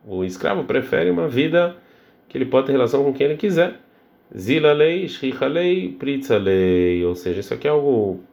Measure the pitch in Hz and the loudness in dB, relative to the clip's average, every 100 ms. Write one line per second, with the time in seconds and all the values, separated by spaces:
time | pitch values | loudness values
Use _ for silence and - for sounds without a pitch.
0 | 107 92 92 - - 98 - - - 120 | -10 -6 -6 -4 -2 -2 -2 -2 0 0
1 | 90 87 160 123 156 170 175 - _ _ | 0 0 -2 -2 2 2 0 -4 _ _
2 | _ _ _ 131 131 131 131 135 117 139 | _ _ _ -6 0 0 2 0 2 2
3 | 139 135 139 151 208 170 180 - _ _ | 0 0 -2 0 0 2 0 -2 _ _
4 | _ _ _ - 95 156 151 147 156 175 | _ _ _ -10 -2 2 4 4 2 2
5 | 170 - 131 123 135 160 180 185 185 - | -6 -6 -6 -2 -2 0 0 0 -2 -6
6 | 135 139 135 107 98 95 92 90 90 90 | -6 -6 0 0 4 2 4 4 2 2
7 | 87 90 90 87 98 - 143 151 143 120 | -2 -2 -6 -6 -6 -4 0 0 2 0
8 | 101 90 - | 0 -4 -12